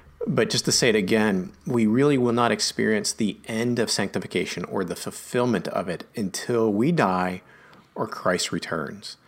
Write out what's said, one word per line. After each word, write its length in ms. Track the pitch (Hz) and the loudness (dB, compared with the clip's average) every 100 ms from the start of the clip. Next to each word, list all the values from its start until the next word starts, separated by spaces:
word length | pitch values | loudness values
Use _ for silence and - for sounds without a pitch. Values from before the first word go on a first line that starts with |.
| - - | -20 -10
but 260 | 466 127 110 | -2 0 2
just 140 | 120 - | 0 0
to 60 | |
say 160 | - 131 | 2 4
it 60 | |
again, 580 | 107 95 110 107 95 90 - - | 4 4 4 4 2 -2 -10 -2
we 200 | 123 107 | 2 4
really 280 | 117 143 139 | 4 4 4
will 160 | 120 | 2
not 200 | 117 117 | 2 2
experience 600 | 107 - - 110 107 101 | 2 -2 0 0 2 -2
the 260 | - 107 - - | -2 -2 -4 -8
end 320 | 113 120 120 | -4 -2 0
of 100 | 110 | 0
sanctification 760 | - 98 98 - 92 78 - 87 | 0 -2 -4 -4 -4 -4 -6 -6
or 180 | 110 | -4
the 100 | 92 | -4
fulfillment 720 | - - - - 123 123 101 - | -6 -8 -12 -6 0 2 0 -2
of 200 | - 90 | -4 -4
it 160 | 82 - | -6 -8
until 580 | - 95 - - 120 113 | -6 -6 -6 -2 2 2
we 200 | 101 135 | 2 2
die 500 | 170 104 92 92 92 - - - - _ - | 4 2 2 0 -4 -12 -20 -20 -20 _ -8
or 100 | - | -6
Christ 460 | - 98 90 - | -2 0 0 0
returns. 640 | 85 - 85 71 101 - - | -4 -4 -6 -6 -10 -16 -20